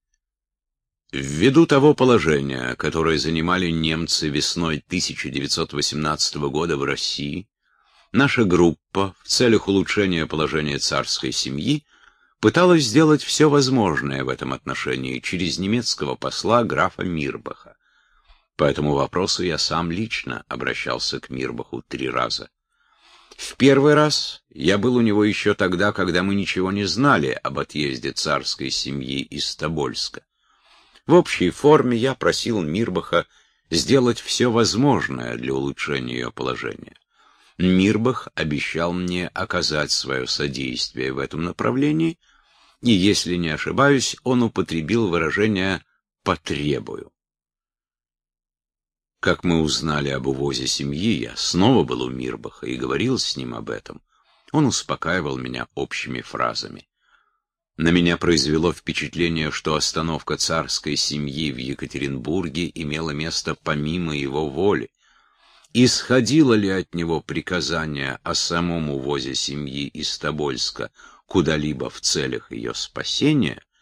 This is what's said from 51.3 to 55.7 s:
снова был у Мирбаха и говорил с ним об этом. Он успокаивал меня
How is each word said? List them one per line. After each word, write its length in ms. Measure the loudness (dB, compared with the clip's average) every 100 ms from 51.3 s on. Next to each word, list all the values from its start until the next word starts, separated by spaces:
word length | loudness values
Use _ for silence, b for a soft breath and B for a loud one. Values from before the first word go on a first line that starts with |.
снова 480 | -6 -2 4 6 6
был 200 | 2 -2
у 80 | -4
Мирбаха 560 | -6 -8 -8 -12 -12 -8
и 100 | -6
говорил 420 | -4 -2 0 -2
с 180 | -2 -6
ним 180 | -8
об 160 | -10 -10
этом. 320 | -10 -12 -18 _ b b b b
Он 140 | 2 2
успокаивал 720 | 2 -4 -4 -2 -2 -2 -4
меня 280 | -6 -8 -8